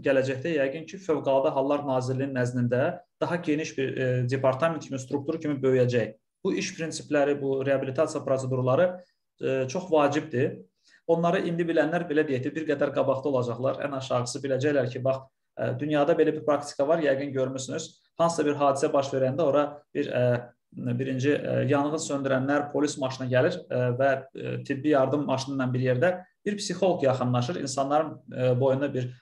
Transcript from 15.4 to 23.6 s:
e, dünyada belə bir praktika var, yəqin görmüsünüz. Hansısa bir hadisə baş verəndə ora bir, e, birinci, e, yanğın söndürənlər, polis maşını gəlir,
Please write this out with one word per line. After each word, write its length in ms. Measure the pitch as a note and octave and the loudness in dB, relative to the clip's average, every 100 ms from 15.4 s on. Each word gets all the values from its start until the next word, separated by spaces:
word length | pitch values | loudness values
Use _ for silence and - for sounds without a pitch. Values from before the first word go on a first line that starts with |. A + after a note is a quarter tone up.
| _ - | _ -6
e, 120 | A#2 B2 | -4 -4
dünyada 380 | D3 D3+ C#3+ D#3+ | 0 2 4 4
belə 160 | D#3 | 2
bir 120 | D3+ C#3+ | 2 0
praktika 420 | C#3+ - - C#3+ | 0 -2 -2 0
var, 160 | E3 | 2
yəqin 280 | C#3+ C3+ C#3+ C3 | 2 0 -2 -2
görmüsünüz. 540 | C3 C3+ - D3+ - - _ - | -2 -4 -8 -8 -10 -16 _ 0
Hansısa 300 | E3 E3 D3 | 0 2 0
bir 100 | C#3+ | 2
hadisə 360 | C#3+ C3+ D3+ | 2 4 2
baş 200 | D3 - | 2 0
verəndə 300 | C3+ C3 C#3+ | 2 0 2
ora 220 | D3+ C#3+ C#3+ - _ | 2 2 2 -4 _
bir, 140 | C#3+ C#3+ | -6 -2
e, 340 | B2 B2 A#2+ - _ _ | 2 2 2 -2 _ _
birinci, 560 | - B2+ A#2+ C3 C3 C3+ | -8 -4 -2 -2 0 2
e, 360 | - - B2 B2 | 0 0 0 2
yanğın 300 | C#3+ D3 D#3 | 2 0 -2
söndürənlər, 680 | D#3 C#3 C3+ C3 C3 D3 D3 | -4 -4 0 0 2 0 0
polis 240 | C#3+ D3 D3 | -2 -2 -2
maşını 300 | C3 - B2+ | -6 -4 0
gəlir, 280 | B2+ D#3 F3+ | 2 2 0